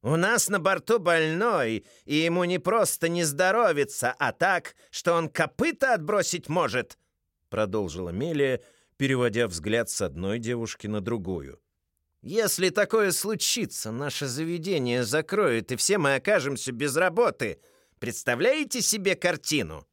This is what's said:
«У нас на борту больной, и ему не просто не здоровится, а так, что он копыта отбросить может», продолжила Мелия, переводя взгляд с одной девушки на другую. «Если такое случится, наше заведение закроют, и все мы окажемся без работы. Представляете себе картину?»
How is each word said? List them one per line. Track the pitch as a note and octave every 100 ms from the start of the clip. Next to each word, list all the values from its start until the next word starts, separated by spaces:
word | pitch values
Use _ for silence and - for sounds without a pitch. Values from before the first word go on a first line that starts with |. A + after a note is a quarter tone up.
«У | A#2 D#3+
нас | F#3 A#3 -
на | G3
борту | E3+ F#3 - A3+
больной, | F3 E3 D#3 E3 A#3 F#3+ A#2+ A2 - - -
и | D3
ему | E3 F3 F3
не | F3+
просто | F3+ A3+ F#3+ - E3
не | F3
здоровится, | E3 C#3+ F#3 G#3+ A3+ D3 C#3 - A#2+ B2+
а | C3
так, | - F3+ F3+ - - _
что | - -
он | E3+ D#3+
копыта | - D#3 - D4 D4+ C4
отбросить | A3 D3+ G#3 E3+ F3+ -
может», | E3 C#3+ B2 - - _ _ _ _ _
продолжила | - G#2+ G#2+ F#2+ D#2+ F2+
Мелия, | F2 D3+ D3+ C#3 B2 - _ _ _
переводя | C3+ C3 A#2+ G#2+ A#2
взгляд | E2 D#2+ A2+ A2
с | -
одной | F#2 C#2+ F#2+ A2+
девушки | A2+ A#2+ A2+ - G#2
на | G#2+
другую. | G2 A2+ F#2 F2 C#2 - _ _ _ _ _ _
«Если | - G3+ G#3+ - F3+
такое | G#3 G3+ A3 G3+
случится, | - G3+ G#3+ - - G3 - A2
наше | A2+ C#3+ - C#3
заведение | B2 E3 E3+ E3 F3 B2 B2
закроют, | A#2 D3 D3+ G3 F#3 A#2 G#2
и | B2+
все | - G#3
мы | C#3+ C3+
окажемся | D#3+ G#3 C3+ C3+ -
без | A#2 C#3+ C3+
работы. | F3+ E3+ A#3 - A2 - _ _ _ _
Представляете | A#2 A2+ - A#2+ G3+ D4+ C#4 B3
себе | G3 A3 F#3+ F#3
картину?» | F3 D#3+ - D3+ E2+ D#2 -